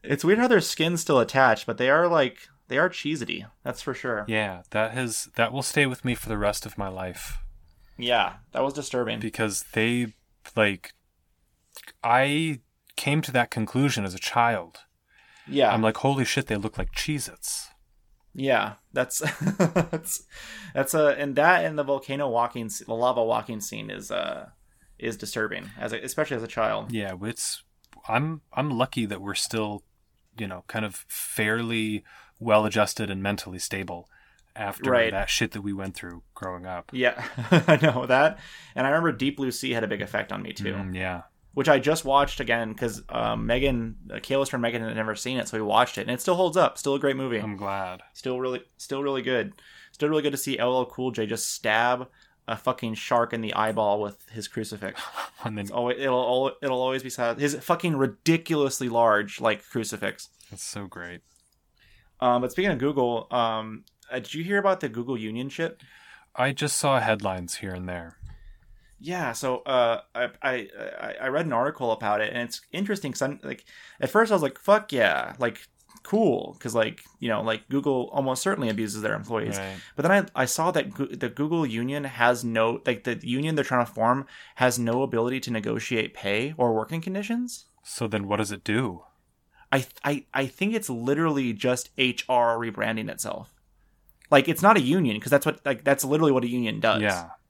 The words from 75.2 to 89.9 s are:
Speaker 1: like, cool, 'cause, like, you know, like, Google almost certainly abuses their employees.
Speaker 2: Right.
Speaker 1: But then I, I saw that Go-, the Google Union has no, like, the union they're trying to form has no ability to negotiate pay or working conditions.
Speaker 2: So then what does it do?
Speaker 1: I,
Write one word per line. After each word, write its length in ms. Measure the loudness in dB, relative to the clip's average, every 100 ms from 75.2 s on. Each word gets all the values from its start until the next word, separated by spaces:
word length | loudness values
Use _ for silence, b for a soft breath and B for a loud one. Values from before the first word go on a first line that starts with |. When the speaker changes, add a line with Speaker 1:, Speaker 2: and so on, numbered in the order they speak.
| -2 -2
Speaker 1:
like, 280 | -2 -2 -20 _ _ -20
cool, 520 | -2 2 4 2 -2 -10
'cause, 120 | -2
like, 300 | 0 0 -2 -20 _
you 80 | -2
know, 140 | 0
like, 260 | 0 -2 _
Google 420 | 0 2 0 0
almost 280 | -2 0 0
certainly 280 | 0 0 0
abuses 320 | 0 -2 -2
their 120 | -2
employees. 440 | -2 -2 -2 -2 -4
Speaker 2:
Right. 180 | -6 -10 B -2
Speaker 1:
But 60 |
then 260 | 4 4 2 -2
I, 80 |
I 20 | 0
saw 260 | 2 2
that 220 | 0 -2
Go-, 140 | -6 -6
the 200 | -4 -6
Google 380 | -4 -2 0 0
Union 400 | -2 -4 -4 -6
has 400 | 2 4 4 2
no, 340 | 2 2 2 -2
like, 180 | -2
the 160 | -2 -4
union 340 | -2 -2 0 0
they're 100 | 2
trying 200 | 0 0
to 60 |
form 340 | 2 2 2 -2 B B 2
has 240 | 2 4
no 240 | 0 0
ability 380 | 2 2 0 -2
to 100 | -4
negotiate 640 | -4 -2 -4 -2 -2 -2
pay 400 | -4 -2 0 -2 0
or 180 | 2
working 280 | 2 -2 -6
conditions. 640 | -4 -6 -4 -4 -4 -8 _ _
Speaker 2:
So 240 | -16 -6 -2
then 180 | -2 0
what 80 | -2
does 160 | -2
it 100 | -4
do? 400 | -2 0 0 -6 -16 _ _ _ _ b b
Speaker 1:
I, 120 | -2 -2